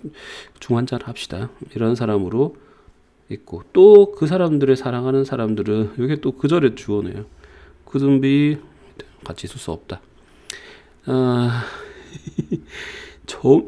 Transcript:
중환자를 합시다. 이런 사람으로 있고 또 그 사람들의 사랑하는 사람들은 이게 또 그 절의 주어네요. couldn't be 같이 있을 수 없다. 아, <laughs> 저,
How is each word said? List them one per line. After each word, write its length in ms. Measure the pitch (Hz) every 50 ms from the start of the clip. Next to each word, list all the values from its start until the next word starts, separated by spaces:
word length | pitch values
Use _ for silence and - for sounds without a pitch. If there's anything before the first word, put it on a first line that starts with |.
| - - - - - - - - - - _ -
중환자를 480 | - - 120 117 123 127 131 120 - 120
합시다. 420 | 117 - - - - 90 110 120 - - - - -
이런 200 | 110 117 113 120
사람으로 600 | 117 120 107 107 101 95 87 98 120 143 165 - - - - _ _ _ _ - _ _ _ _ _ _ -
있고 340 | 104 - - - 87 85 - - -
또 380 | 185 185 208 208 202 196 202
그 160 | - - 160 151
사람들의 480 | 175 185 180 165 151 143 139 135 131
사랑하는 480 | 127 - 127 123 123 127 131 131 135 139
사람들은 680 | 135 135 123 113 107 107 104 101 107 107 110 110 104 - -
이게 160 | 120 135 151 147
또 140 | - 139
그 160 | 127 - - 143
절의 280 | 165 175 147 117 107
주어네요. 500 | - - - 104 104 101 92 95 101 104 - - - - - - - - - - _ -
couldn't 360 | - - 139 139 139 139 135
be 360 | 135 135 139 143 147 147 151 147 - - - - - - - - - - - _ -
같이 240 | - 82 - - -
있을 120 | - -
수 120 | - -
없다. 300 | 80 82 - - - - - _ _ _ _ _ _ _ _ - - - - - - - - _ _ _ -
아, 580 | - 131 131 127 127 123 120 123 120 120 120 117 - - - - - - - - - - - - - - - -
<laughs> 800 | - - - - - - - - - - - - - - - -
저, 380 | - - - - 127 139 165 -